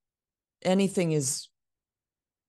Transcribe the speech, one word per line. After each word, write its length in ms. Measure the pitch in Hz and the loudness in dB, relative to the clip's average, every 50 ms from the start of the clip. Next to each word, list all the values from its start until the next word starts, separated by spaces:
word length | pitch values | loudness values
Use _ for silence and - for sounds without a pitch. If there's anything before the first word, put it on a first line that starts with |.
| _ _ _ _ _ _ _ _ _ _ _ _ - | _ _ _ _ _ _ _ _ _ _ _ _ -2
anything 480 | 175 185 190 196 185 196 208 175 165 156 | 0 2 2 2 0 0 0 0 0 0
is 360 | 151 139 131 143 - - - _ _ _ _ _ _ _ _ _ _ _ _ _ _ _ _ _ _ _ | 0 0 -2 -4 -8 -10 -14 _ _ _ _ _ _ _ _ _ _ _ _ _ _ _ _ _ _ _